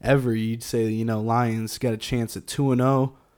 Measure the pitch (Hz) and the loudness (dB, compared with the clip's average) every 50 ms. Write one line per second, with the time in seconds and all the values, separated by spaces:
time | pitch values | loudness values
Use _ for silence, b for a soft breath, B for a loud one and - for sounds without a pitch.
0 | - 120 139 139 127 120 110 110 110 113 113 117 - - - 117 113 110 110 113 | 0 2 2 2 2 2 0 0 0 -2 -4 -4 -6 -4 0 0 0 0 0 0
1 | 113 113 110 107 110 117 117 123 120 113 110 113 113 110 - - 131 120 110 107 | 0 0 0 0 0 2 2 2 2 2 0 -2 -4 -6 -6 -4 -2 -2 -2 -4
2 | - - 127 120 113 110 - 98 - - - - 139 135 127 123 127 135 135 131 | -4 -4 -2 -2 -2 -4 -6 -12 -10 -8 -4 -2 0 2 2 4 4 4 4 2
3 | 131 131 b b b b b | 2 0 b b b b b